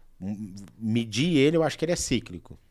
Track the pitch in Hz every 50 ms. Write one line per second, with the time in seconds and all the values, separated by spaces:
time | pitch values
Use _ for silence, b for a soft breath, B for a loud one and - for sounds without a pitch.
0 | b b - _ 92 98 104 98 107 95 92 101 101 - - - 110 110 110 117
1 | 117 113 101 113 147 180 170 139 135 151 165 165 160 147 - - 160 156 175 -
2 | - - 135 110 - - 90 85 - - 76 - _ _